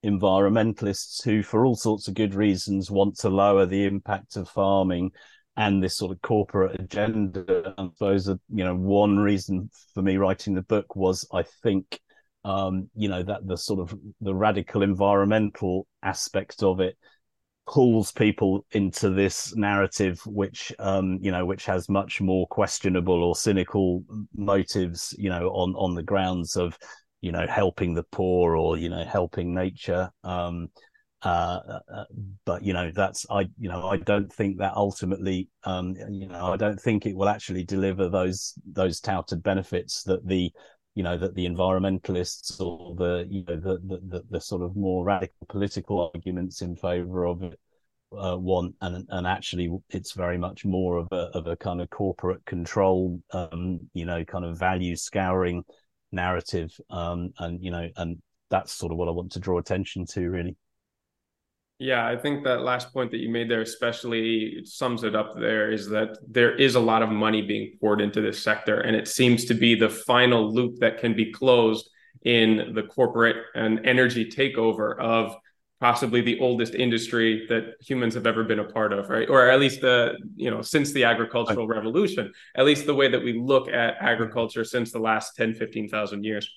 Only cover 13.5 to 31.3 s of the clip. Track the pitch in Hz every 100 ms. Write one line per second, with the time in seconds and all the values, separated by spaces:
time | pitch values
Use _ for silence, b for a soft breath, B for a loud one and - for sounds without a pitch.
13.5 | 90 - 98 85 101 104 - 101 95 107
14.5 | 101 95 107 98 92 101 101 98 110 104
15.5 | - 98 92 - _ 98 90 - 98 95
16.5 | - 101 92 92 - b b b _ _
17.5 | _ - 147 127 113 101 - 107 101 98
18.5 | 98 - 107 95 - 104 95 98 - -
19.5 | 113 101 101 95 - 98 85 - 104 101
20.5 | - - - 98 95 95 92 95 90 90
21.5 | 95 - 92 - 98 98 - 95 92 87
22.5 | - 98 - 98 90 87 87 87 85 -
23.5 | 95 90 104 92 90 - 110 101 - 101
24.5 | 98 - 104 90 85 - - 98 87 90
25.5 | - 90 92 95 87 80 98 92 90 85
26.5 | - 90 - B B B _ 90 85 87
27.5 | 104 98 - 90 85 82 - 92 90 85
28.5 | 82 82 80 85 87 82 101 90 - 87
29.5 | 90 92 - - 90 92 _ 95 90 87
30.5 | 87 85 b b b b _ -